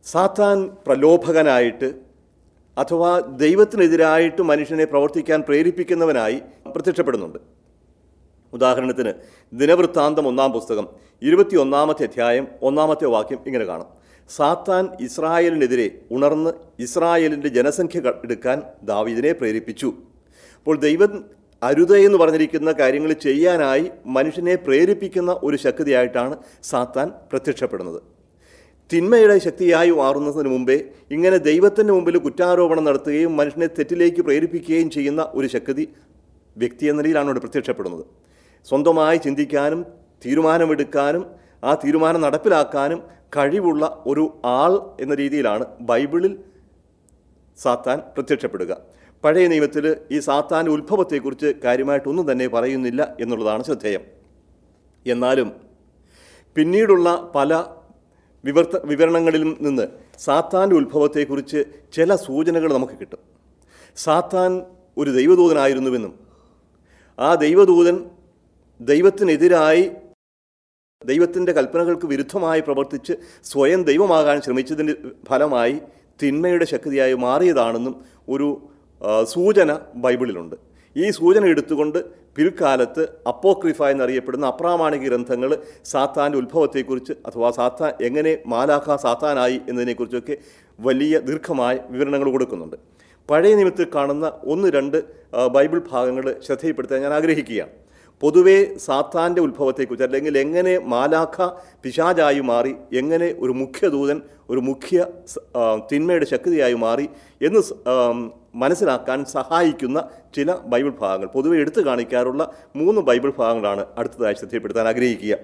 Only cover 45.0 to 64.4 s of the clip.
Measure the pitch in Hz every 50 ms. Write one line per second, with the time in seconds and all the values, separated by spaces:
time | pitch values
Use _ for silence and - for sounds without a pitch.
45 | 135 135 143 135 139 139 143 147 131 110 104 110 131 - - - 120 117 117 117
46 | 143 139 151 175 185 196 196 - - - _ _ _ _ _ _ _ _ _ _
47 | _ _ _ _ _ _ _ _ _ _ _ - - 131 120 123 - 127 127 156
48 | - - - 143 127 - 151 - - 104 - 92 90 85 92 - - _ _ _
49 | _ _ _ _ - 151 160 185 180 170 165 151 147 143 147 147 143 156 156 156
50 | - - 135 147 143 147 139 147 147 - 175 160 165 165 151 151 147 - 208 196
51 | 175 - 156 139 117 139 131 - 147 147 135 147 - 123 123 131 135 139 143 139
52 | 139 135 147 185 175 143 127 127 127 123 113 117 117 131 135 131 127 123 120 135
53 | 151 - - - 117 117 120 110 110 107 107 110 127 160 143 113 - 107 101 90
54 | - - _ _ _ _ _ _ _ _ _ _ _ _ _ _ _ _ _ _
55 | _ 123 120 120 123 127 135 135 120 101 - - - _ _ _ _ _ _ _
56 | _ _ _ _ _ _ - _ _ _ _ 156 156 165 180 208 226 202 196 180
57 | 175 170 170 - - - - 143 139 147 160 165 175 - - - _ _ _ _
58 | _ _ _ _ _ _ _ _ - 135 143 165 170 170 - 185 - 143 147 143
59 | 165 165 170 165 165 165 160 160 156 160 156 - 147 143 139 123 104 - - -
60 | - _ _ - - - 139 156 165 - 190 185 190 202 185 156 139 113 - 151
61 | 147 147 147 147 147 123 139 139 131 - 151 147 143 147 - - _ _ - 160
62 | 165 175 196 170 - - 131 147 160 170 165 165 160 160 139 127 127 127 - -
63 | 98 _ - - _ _ _ _ _ _ _ _ _ _ _ - - _ _ -
64 | - 160 156 170 190 - 190 185